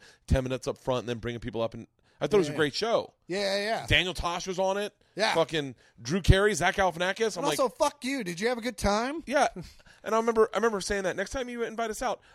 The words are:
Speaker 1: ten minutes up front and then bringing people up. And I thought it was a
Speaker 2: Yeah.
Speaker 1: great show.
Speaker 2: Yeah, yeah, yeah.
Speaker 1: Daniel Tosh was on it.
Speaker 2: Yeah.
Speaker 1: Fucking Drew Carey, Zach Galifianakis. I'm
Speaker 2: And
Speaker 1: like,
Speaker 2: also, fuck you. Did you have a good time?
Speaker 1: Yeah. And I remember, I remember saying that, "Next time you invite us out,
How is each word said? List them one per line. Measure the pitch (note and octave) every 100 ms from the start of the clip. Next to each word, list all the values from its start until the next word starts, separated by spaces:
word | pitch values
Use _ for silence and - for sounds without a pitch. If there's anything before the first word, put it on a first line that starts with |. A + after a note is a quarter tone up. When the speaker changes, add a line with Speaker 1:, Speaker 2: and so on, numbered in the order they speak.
| - - -
Speaker 1:
ten | C3+
minutes | B2+ B2+ -
up | A2
front | - B2+
and | G#2+
then | A#2+
bringing | A2+ A#2+
people | B2+ A2+
up. | A2+
And | A#2 - _ _ -
I | C#3+
thought | G#3
it |
was | D3+
a |
Speaker 2:
Yeah. | D3
Speaker 1:
great | D3+
show. | - A3 A3 - _ -
Speaker 2:
Yeah, | F#3 G3 G3
yeah, |
yeah. | G#3 A3 B2+
Speaker 1:
Daniel | D3 F3+
Tosh | E3 F3 F3 F#3
was | F3+
on | F#3+ G3
it. | G#3 - _ -
Speaker 2:
Yeah. | G#3+
Speaker 1:
Fucking | E3 D#3+ D#3 C#3 A#2+ _ -
Drew | A#2 F#3
Carey, | D#3 F#3+ G#3
Zach | F3+ F3 G3
Galifianakis. | F#3+ D#3+ F3+ F#3+ A3 F3+
I'm |
Speaker 2:
And | C#4+
Speaker 1:
like, | D3+
Speaker 2:
also, | B3+
fuck | - D4 -
you. | B3 C#4
Did | F#3 E3+
you | A3
have | B3
a |
good | A3+ A3+
time? | G3+ G#3 B3 D#4+ -
Speaker 1:
Yeah. | C#4+ A3+ - - - - -
And | -
I | A3
remember, | A3+ A3+ A3
I | -
remember | A#3 G#3
saying | - G3+
that, | F#3 D#3
"Next | G3
time | C#4 B3
you | A#3+
invite | A3+ A3 A3+
us | G#3+
out, | B3+ F#3+ _